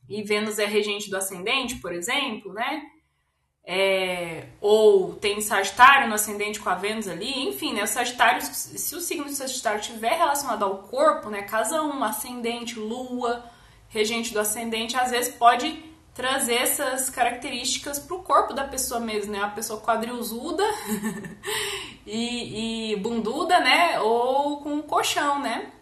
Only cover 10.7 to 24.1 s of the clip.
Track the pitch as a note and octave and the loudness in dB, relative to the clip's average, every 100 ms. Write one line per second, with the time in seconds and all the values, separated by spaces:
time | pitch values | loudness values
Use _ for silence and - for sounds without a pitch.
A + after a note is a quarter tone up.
10.7 | G3 - B3 G#3 - G#3+ G#3 G3+ A3 A#3 | -2 -6 4 4 4 -4 -8 -2 -2 0
11.7 | D#4+ D4+ C#4 A3 - B3 B3 A#3 A#3 A#3 | 0 -2 -2 -2 -2 -8 -6 -6 -6 -8
12.7 | A3+ G#3+ B3 B3+ B3 A#3 A#3+ - - - | -8 -6 -6 -6 -4 -2 -4 -8 -20 -20
13.7 | - - A3 G#3+ A#3 A3+ G#3 G#3 A#3+ A3+ | -20 -10 -2 0 0 -2 -2 0 -2 -4
14.7 | A3+ A3+ B3+ B3 A#3+ B3 - A#3 A#3+ D4+ | -4 -2 0 2 0 -2 6 6 6 0
15.7 | D#4 - - - - B3 C#4 A3+ A#3 C4+ | -6 -14 -20 -20 -6 -2 0 2 2 2
16.7 | - C4+ C4 - - A#3+ B3 C#4+ A#3+ B3 | 0 0 0 -4 0 0 0 -6 -4 -4
17.7 | C4 D4+ C#4+ - F4+ - C#4+ F4+ C4 C4+ | -4 -4 -8 -6 -10 2 4 4 -4 -6
18.7 | C4 - A#3 A3+ G#3+ G3+ G3+ G#3 A3 A3+ | -4 -4 -4 -2 -4 -4 -2 -4 -4 -8
19.7 | G#3+ - A3 A#3 B3 A3 A3+ D4 E4+ G#4+ | -6 0 0 0 -6 -6 -6 -4 0 0
20.7 | - G3+ G#3+ A3 F#3 F3 - F#4+ A4 G4+ | 0 -4 -4 -4 -6 -10 -10 -6 -4 -4
21.7 | G4 - - - A3 A#3 A#3+ A3+ G#3+ A3+ | -6 -10 -14 -8 -4 -2 -4 -6 -6 -4
22.7 | A3+ A3 G#3 G#3+ A#3 G#3 C#4 F4 F4 C4 | -4 -2 -2 -2 -2 -2 -2 4 4 6
23.7 | D4 E4+ C#4 G#3+ | 6 4 4 2